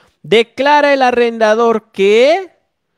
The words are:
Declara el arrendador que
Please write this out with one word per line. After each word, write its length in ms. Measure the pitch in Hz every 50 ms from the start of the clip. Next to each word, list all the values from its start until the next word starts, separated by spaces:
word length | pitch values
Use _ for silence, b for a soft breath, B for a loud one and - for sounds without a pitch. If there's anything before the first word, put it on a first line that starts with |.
| b b b b b
Declara 680 | 147 170 220 226 220 _ - 262 285 294 294 285 285 277
el 80 | 269
arrendador 880 | 262 247 247 240 240 233 233 226 220 214 214 220 233 233 226 220 - _
que 600 | _ - 196 196 208 220 247 277 320 381 381 349 _ _ _ _ _ _ _ _ _